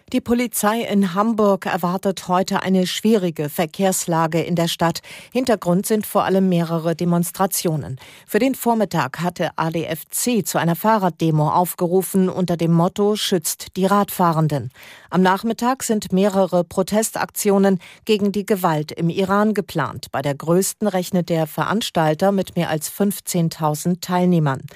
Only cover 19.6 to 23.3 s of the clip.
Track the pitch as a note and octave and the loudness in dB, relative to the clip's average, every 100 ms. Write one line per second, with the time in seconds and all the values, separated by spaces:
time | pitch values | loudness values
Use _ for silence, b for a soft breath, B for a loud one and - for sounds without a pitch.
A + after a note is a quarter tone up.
19.6 | - D#3+ B2 A#2 - B2+ C#3+ C#3 D3+ F3 | -4 -2 -4 -6 -8 -4 -4 -2 2 2
20.6 | G3 - G#3 F#3 F3 F3+ E3+ E3 D#3 - | 2 -2 -2 -2 -2 -2 0 -2 -2 -4
21.6 | - F#3+ - F3 D#3 D#3 F#3+ G3 F#3 F3 | -2 -2 -2 0 0 2 2 0 -2 -4
22.6 | E3 D#3 - - G3+ - - | -2 -4 -6 -2 -2 -2 -4